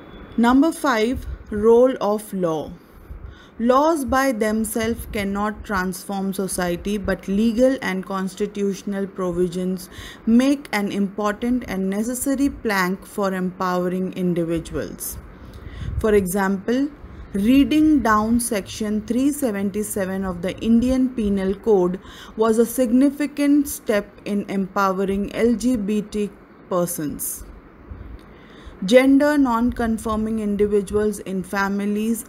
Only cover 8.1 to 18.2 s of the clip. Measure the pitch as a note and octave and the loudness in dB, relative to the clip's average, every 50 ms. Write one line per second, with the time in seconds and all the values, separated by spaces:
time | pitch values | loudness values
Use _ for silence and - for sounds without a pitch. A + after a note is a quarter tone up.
8.1 | G3 F#3+ F#3+ F#3 - - G#3 G3+ G#3 G3+ G3+ G3 F#3+ - - G3+ G3 G3 G3 F#3+ | -6 -4 -4 -4 -4 -4 -6 -4 -4 -2 -2 -2 -2 -4 -6 -6 -4 -4 -4 -6
9.1 | - G3 F#3 F3+ E3+ F3+ F3+ F3 E3+ F#3 F#3 F#3 F#3 F3+ - - - - - - | -6 -6 -4 -2 0 0 -2 -2 -2 -4 -4 -4 -4 -6 -8 -14 -16 -16 -16 -16
10.1 | - - - A3 A3+ A#3+ C4 C#4 D4 C#4+ - - - G#3 G3+ F#3+ - G3+ G3+ F#3 | -16 -6 0 2 4 4 4 4 2 0 -2 -4 -4 -2 -2 -2 -2 -2 -2 -2
11.1 | - A3 G#3 G#3 G3+ G#3 A#3+ A#3+ B3 A#3+ - - F#3+ F#3+ F#3+ F#3+ G3 G#3 A3 B3 | -2 -2 -2 -2 -2 -2 -2 -2 -2 -2 -4 -4 -4 -2 -2 -2 -2 -2 -4 -4
12.1 | B3+ A#3+ - C#4 C4+ A#3 C#4 C#4 - - - A3 G3+ F#3+ F3+ F3+ G3 - - - | -4 -4 -2 -2 0 2 0 0 -2 -2 -4 -2 0 0 0 0 -2 -4 -8 -8
13.1 | - G#3+ G3 F#3+ F#3+ F#3 F#3 F3+ F3+ - F#3 F3+ F3+ F3+ F3+ F3+ F#3 F#3 F#3 F3+ | -4 -2 -2 -2 0 -2 -4 -4 -4 -4 -2 -2 0 0 0 -2 -2 -2 -4 -4
14.1 | - F#3+ F3+ F3+ E3+ E3+ E3 E3 E3+ D#3+ D#3+ - E3 C3+ G#2 - - - - - | -4 -2 -2 0 0 0 -2 -2 -2 -4 -4 -6 -6 -6 -6 -8 -8 -10 -12 -12
15.1 | - - - - - - - - - - - - - - - - - - - G#3+ | -12 -12 -16 -18 -20 -20 -20 -18 -18 -16 -16 -14 -12 -12 -10 -8 -4 -2 0 2
16.1 | G#3 G3+ F#3 F3 F#3 G3+ F#3+ G3 G3 F#3 - A3+ A#3+ C4+ C#4 D4 - - - - | 4 2 2 2 0 0 0 0 -2 -2 -2 -2 0 0 0 -2 -6 -10 -18 -18
17.1 | - - - - - G3 G3+ A#3+ C4 C#4 C4+ A3 D4+ D#4 D4+ D#4 D4+ C4 G#3+ A3 | -18 -18 -12 -8 -4 0 2 4 6 6 6 4 4 4 6 6 6 4 4 4
18.1 | G#3+ G#3+ | 4 4